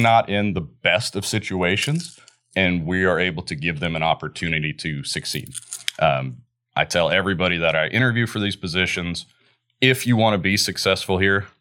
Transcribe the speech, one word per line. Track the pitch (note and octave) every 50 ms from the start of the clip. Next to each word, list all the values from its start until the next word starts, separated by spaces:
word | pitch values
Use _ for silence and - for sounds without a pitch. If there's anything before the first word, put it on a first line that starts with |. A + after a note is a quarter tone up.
not | A#2 A2+ A2+ A2+ -
in | - G2+ G#2 G#2 G#2 E2+
the | F#2+
best | D2+ - - _ - F2+ F2 A2 - - -
of | G2+ -
situations, | - - G#2+ - - F#2+ F#2 F2+ F2 G2 - - C#3+ D3+ E3+ - - - - - - _ _ _ _ -
and | F#2+ F#2+ F2+ F2+ E2+ D#2
we | E2 F#2 F#2 F#2
are | F#2 F2 E2
able | F#2 F#2 D#2+ D2+ -
to | - E2+
give | C#2+ D#2 E2+ E2 C#2+
them | F2 E2+ E2
an | D#2 D#2+
opportunity | D#2+ D#2 - D#2 D2+ - - F2 E2 D#2+ D#2 D#2 D#2 C#2+
to | - - E2 D2 C#2 C#2
succeed. | - - D#2 D2+ - - C#2+ B1 C2 - - - - - - - - - -
Um, | D#2+ D2+ C2+ C2+ C2+ C2 A#1+ - - _ _ _ _ _ -
I | D2 D2+
tell | - - F2 E2+ D2+
everybody | F2 F#2+ F2+ G2 F#2+ E2 F#2 F2+ F2
that | E2 E2 D#2+ D#2
I | D#2+ D#2
interview | - - A2+ C3 B2 A2+ A#2+ A#2
for | G#2+ - G#2+
these | G2+ G2+ F2+
positions, | - - E2+ D#2+ F#2 F#2 F2+ - - E2+ F2 E2 - - - _ _ _ _ _ _ _ _ _ _
if | C3 C3 B2+ B2 -
you | A#2+ A#2+
wanna | A2 A2+ A2 G#2 F#2
be | D#2 F#2 G2+
successful | G2+ - - F2 - - G2 F#2+ - - - F#2+ F2+
here | F#2+ G2 G2 G2 F#2+ - _ _